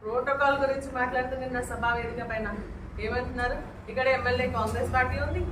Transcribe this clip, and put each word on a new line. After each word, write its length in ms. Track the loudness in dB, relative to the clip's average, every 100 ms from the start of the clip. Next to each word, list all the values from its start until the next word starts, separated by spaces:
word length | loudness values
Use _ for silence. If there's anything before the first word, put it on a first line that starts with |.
ప్రోటోకాల్ 540 | 0 0 2 4 4 4
గురించి 320 | 2 2 -2
మాట్లాడుతూ 420 | -2 0 0 0 -2
నిన్న 240 | -2 -2
సభా 340 | -4 -2 0
వేదిక 300 | 0 -2 -4 -4
పైన 180 | -4 -2 -4 -8 -10 -10 -6
ఏమంటున్నారు? 560 | -2 -2 -2 -2 -2 -2 -6 -12 -6
ఇక్కడ 180 | 0 4
ఎమ్మెల్యే 380 | 4 2 2 2
కాంగ్రెస్ 480 | 0 0 0 2
పార్టీ 220 | 2 2 2
ఉంది 220 | 0 0 -2